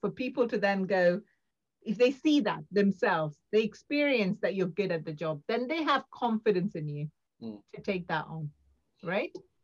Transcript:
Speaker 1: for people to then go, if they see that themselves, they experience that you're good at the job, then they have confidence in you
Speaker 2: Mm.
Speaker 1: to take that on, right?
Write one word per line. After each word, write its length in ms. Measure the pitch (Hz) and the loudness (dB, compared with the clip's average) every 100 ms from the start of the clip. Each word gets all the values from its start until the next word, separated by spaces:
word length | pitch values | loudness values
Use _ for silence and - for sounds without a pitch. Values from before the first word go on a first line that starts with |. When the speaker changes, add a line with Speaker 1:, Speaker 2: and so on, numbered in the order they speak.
Speaker 1:
for 80 | 196 | -6
people 340 | - 254 277 240 | -4 -6 -2 0
to 80 | 226 | 0
then 260 | 196 196 | 0 0
go, 380 | 185 190 175 180 - _ _ _ _ _ | 0 4 4 2 -4 _ _ _ _ _
if 160 | - 202 | -6 2
they 140 | 247 | 2
see 300 | 277 320 294 | 4 2 4
that 220 | 208 156 156 | 2 -2 -2
themselves, 680 | 196 202 190 220 170 156 147 _ | 2 2 2 2 2 0 -6 _
they 100 | 214 | 0
experience 760 | 220 - _ 294 285 254 196 - | 0 -4 _ 0 2 2 2 0
that 140 | 190 190 | -2 0
you're 120 | 185 | -2
good 240 | 165 190 | 0 -2
at 140 | 170 156 | -2 -4
the 80 | |
job, 280 | 151 165 151 - | -6 -6 -6 -4
then 200 | 233 247 | -4 -2
they 140 | 320 | -2
have 200 | 302 277 - | 0 0 -2
confidence 640 | - 240 220 220 185 185 170 | -4 -2 2 2 2 0 -4
in 140 | 151 | -8
you 180 | 147 151 - _ _ | -6 -8 -10 _ _
Speaker 2:
Mm. 220 | 117 104 - | -14 -14 -16
Speaker 1:
to 80 | 208 | -12
take 260 | 160 190 175 | -6 -6 -4
that 160 | 160 147 | -6 -6
on, 240 | 160 151 - _ _ _ _ | -8 -10 -12 _ _ _ _
right? 280 | 175 190 339 - - _ | -6 -4 -4 -10 -20 _